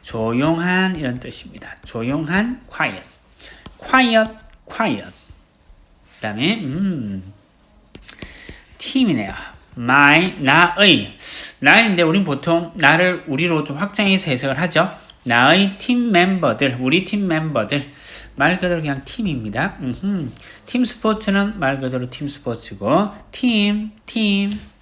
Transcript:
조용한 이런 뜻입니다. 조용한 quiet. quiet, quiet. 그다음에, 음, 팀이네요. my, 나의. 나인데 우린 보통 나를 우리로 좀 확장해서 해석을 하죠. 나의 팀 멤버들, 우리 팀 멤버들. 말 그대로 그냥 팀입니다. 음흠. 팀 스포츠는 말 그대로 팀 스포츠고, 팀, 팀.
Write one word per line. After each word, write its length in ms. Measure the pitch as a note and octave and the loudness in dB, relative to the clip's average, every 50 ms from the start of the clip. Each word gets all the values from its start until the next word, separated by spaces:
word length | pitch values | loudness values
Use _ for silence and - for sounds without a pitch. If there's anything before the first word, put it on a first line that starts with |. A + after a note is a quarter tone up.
조용한 920 | - - - A#2 A2 A2+ A#2 B2 C#3+ D#3+ E3 E3 F3 F3+ F3+ F#3 F#3 F#3+ F3+ | -12 -8 -4 -2 -2 0 2 2 2 2 2 0 0 0 2 2 0 0 -2
이런 240 | D#3 D3+ B2+ B2 B2+ | -2 -4 -4 -6 -6
뜻입니다. 560 | - A#2+ - - - - - - - - - - - | -8 -12 -12 -12 -14 -16 -18 -18 -18 -18 -20 -16 -16
조용한 760 | - - A#2 A#2 B2 C#3 D#3 D#3+ D3 F3 G3 G#3+ A#3+ B3+ - - | -10 -8 -6 -4 -2 -2 -2 -2 0 0 0 0 -2 -4 -8 -12
quiet. 400 | - - - D#3+ C3 G2 G2 - - - _ _ _ _ - - - - - - - - | -18 -6 -4 -4 -4 -4 -8 -16 -20 -20 _ _ _ _ -20 -20 -20 -20 -20 -20 -20 -20
quiet, 540 | - - - - C4 B3+ A#3 A3+ A3 A3 A3 - - - - - _ _ | -18 -4 2 4 4 4 4 4 2 2 2 -4 -16 -20 -20 -20 _ _
quiet. 480 | - - - A3+ F#3 B2+ G2 F#2+ - - - - _ - - _ _ _ _ _ _ - _ - _ _ _ _ - - | -16 -6 -4 -2 -2 -2 -4 -8 -14 -20 -20 -20 _ -20 -20 _ _ _ _ _ _ -20 _ -20 _ _ _ _ -20 -16
그다음에, 380 | - - A2 G#2 G#2+ C3 F3+ A3+ | -10 -8 -8 -4 -2 -2 -2 -2
음, 760 | A3 F#3 C3 C3+ F3 G3+ G3 F3 C#3+ A2+ G#2 G2 F#2+ F#2 F#2+ G2 - _ _ _ _ _ _ _ - _ _ _ - - - - - - - - - - - - - - - - - | -2 -4 -6 -4 -2 -2 -2 -2 -4 -6 -6 -8 -8 -10 -14 -20 -20 _ _ _ _ _ _ _ -20 _ _ _ -18 -16 -16 -14 -14 -16 -16 -16 -18 -18 -18 -20 -20 -20 -20 -12 -10
팀이네요. 540 | - - - C4 B3+ G#3 D#3 A2+ G2+ F#2+ F#2 - - - - - _ _ - | -8 -2 0 2 2 2 2 0 -2 -6 -8 -12 -14 -16 -18 -20 _ _ -12
my, 580 | B2+ A#2+ A#2+ C3 C#3+ C#3+ C#3+ D3 D#3+ F3+ F#3 - - | -6 -2 2 4 6 6 6 6 4 2 0 -4 -2
나의. 800 | C#3+ C3 C#3 D#3+ F3+ E3+ - F#3+ G#3 G3 D#3 A2+ G2+ - - - - - - - - - - _ | 0 4 6 6 4 4 4 4 6 6 6 4 2 -6 -12 -14 -12 -10 -8 -8 -8 -10 -10 _
나인데 420 | C3 C#3+ F3 A3 A#3 A3 F#3+ E3+ | 4 6 6 6 6 4 4 2
우린 220 | E3+ D#3+ E3 G3+ F#3+ | 2 4 4 2 0
보통 480 | D#3+ C#3 C3 - E3+ E3 E3+ - - - | 0 -2 -2 0 0 0 0 0 -4 -4
나를 500 | - C3 C#3 D#3 E3 F#3 F3+ F3+ E3+ - | 2 4 4 6 6 4 2 0 -2 -4
우리로 380 | - C3+ C#3 F3 F3 E3 D#3 D3 | -4 -2 0 0 0 0 0 -2
좀 120 | D3 C#3+ | -4 -4
확장해서 540 | D3 G3 G3+ - - G#3 G3 F#3+ F#3 - E3 | -6 -6 -4 -2 0 2 2 2 2 2 0
해석을 300 | C3 B2 - C3+ C3 C3 | -2 -2 -2 -4 -2 -2
하죠. 340 | F3+ F3 - D3+ E3+ F#3+ - - - - - _ _ | -4 0 2 2 0 0 -4 -12 -20 -20 -20 _ _
나의 520 | B2+ A#2 A#2+ B2+ C#3 E3 F#3+ G3+ G3 G3 - | 2 4 6 6 6 6 6 4 2 0 -4
팀 320 | - - B3 B3 A#3+ A#3+ | -2 0 0 0 2 4
멤버들, 680 | G3+ E3+ F3+ F#3 F#3+ F3+ D#3+ C3 A2 - C#3+ C3 B2 B2 | 4 4 4 4 2 2 2 0 2 2 0 -2 0 0
우리 240 | B2+ C3 D3+ F#3 F#3+ | 0 2 2 0 0
팀 240 | - - G#3 G3+ F#3 | 0 -2 -2 0 0
멤버들. 540 | D#3+ D#3 D#3+ D#3+ C#3 B2 G#2+ - D3 C#3+ C#3+ - - - - - - - - - - - | 0 -2 -2 -2 -2 -2 -2 -2 -4 -4 -4 -8 -16 -20 -20 -18 -16 -16 -18 -16 -4 0
말 180 | C#3 D#3+ F#3 | 2 2 2
그대로 240 | F3+ F3+ F3+ F3 E3 | 0 0 -2 -2 -2
그냥 220 | D#3 D3 C#3 C3 - | -2 -4 -4 -6 -8
팀입니다. 720 | - - - A3 F#3 D3+ B2 G#2+ G#2+ G2+ A#2+ D#3 G3 - - | -10 -8 -4 -4 -2 -2 -4 -6 -6 -4 -2 -2 -4 -4 -6
음흠. 500 | F3 B2+ A#2+ - - G3 G3+ F3+ D3 A#2 - - - - - - _ | -6 -6 -6 -4 -4 -4 -2 -2 -4 -6 -10 -14 -20 -20 -20 -20 _
팀 200 | - - B3 B3+ | -4 -2 0 0
스포츠는 760 | - - - - A3 G#3+ G#3 - - G3 G3 G3+ G#3 A3 - | 0 -2 -2 0 0 0 0 0 0 0 2 0 0 -2 -2
말 220 | C#3 C3+ C#3 C3+ | -2 -2 0 -2
그대로 280 | C3+ B2+ B2+ B2+ B2 B2 | -4 -4 -4 -4 -6 -6
팀 200 | - - D3 C#3 | -8 -8 -8 -8
스포츠고, 840 | - - - B2+ A#2 A2 - - G#2+ G2 G2+ G#2+ C#3+ F3+ G#3 G3+ - - - - | -8 -6 -6 -8 -8 -8 -10 -12 -10 -4 -2 2 2 2 2 0 -4 -12 -20 -16
팀, 580 | - - - B3 A3+ G#3 G3+ G#3 G#3 G#3+ G#3+ G#3+ - - _ | -8 -2 0 2 2 2 2 2 0 -2 -4 -8 -12 -16 _
팀. 500 | - - A#3 G#3+ G#3 G3 G3 G3+ G3+ G#3 G#3 - - _ _ | -8 -4 -2 0 2 2 2 0 -2 -4 -6 -10 -16 _ _